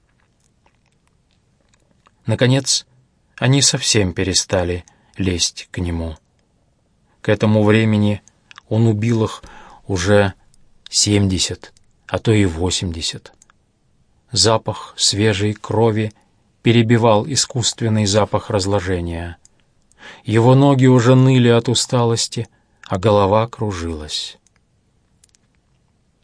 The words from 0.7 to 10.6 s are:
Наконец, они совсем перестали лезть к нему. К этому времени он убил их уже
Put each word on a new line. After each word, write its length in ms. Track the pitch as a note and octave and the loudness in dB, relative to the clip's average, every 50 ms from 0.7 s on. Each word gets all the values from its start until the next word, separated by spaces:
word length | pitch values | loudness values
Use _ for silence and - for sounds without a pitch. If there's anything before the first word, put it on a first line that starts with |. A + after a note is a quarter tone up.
| _ _ _ _ _ _ _ _ _ _ _ _ _ _ _ _ _ _ _ _ _ _ _ _ _ _ _ _ _ _ _ | _ _ _ _ _ _ _ _ _ _ _ _ _ _ _ _ _ _ _ _ _ _ _ _ _ _ _ _ _ _ _
Наконец, 600 | - A2 - C3 B2 C3 C#3 C3+ - - - - _ _ _ _ _ _ _ _ _ _ | -6 -2 0 2 2 2 0 0 -2 -4 -6 -6 _ _ _ _ _ _ _ _ _ _
они 260 | - B2 B2+ C#3 C#3+ | -2 0 2 2 2
совсем 500 | C3 - - B2+ - - - A2 G2 F2+ | 2 0 -2 -2 -4 -2 0 0 0 0
перестали 720 | E2+ - F#2 F#2+ F2 - - - G2+ F#2 F2 F2+ F2+ F2 - _ _ _ _ _ _ | -2 -4 -4 -2 -2 -4 -2 -2 -2 -2 -2 -2 -4 -8 -10 _ _ _ _ _ _
лезть 520 | - F#2+ F#2+ F2+ E2+ - - - - - - | -6 -4 -4 -2 -2 -4 -6 -8 -12 -18 -14
к 80 | - - | -10 -8
нему. 380 | F2 F2 E2+ E2 E2 E2 D#2 - _ _ _ _ _ _ _ _ _ _ _ _ _ _ _ _ _ _ _ _ | -6 -6 -6 -6 -8 -10 -12 -14 _ _ _ _ _ _ _ _ _ _ _ _ _ _ _ _ _ _ _ _
К 60 | - - | -2 -2
этому 340 | G#2+ G#2+ A2+ G#2+ G#2+ G#2+ | 0 0 2 2 2 2
времени 600 | G#2 G#2 G#2+ A2 A2 A2 G#2+ G#2 G#2 G#2 G#2 G2+ - _ _ _ _ _ - - - - | 4 4 4 2 2 2 2 2 0 0 -2 -4 -10 _ _ _ _ _ -20 -20 -8 -4
он 180 | G#2+ A2 A#2 | -2 0 2
убил 380 | A2+ G#2+ G#2 A2 A#2 A#2+ A2 A2 | 2 0 0 -2 -2 0 0 -2
их 180 | - - - - - - - - - - - _ | -4 -6 -10 -18 -20 -20 -20 -20 -20 -20 -18 _
уже 480 | - G2 F2 E2+ G2+ G#2 G2+ G2+ G2 - _ _ _ _ _ | -8 -6 -4 0 2 4 4 2 2 -2 _ _ _ _ _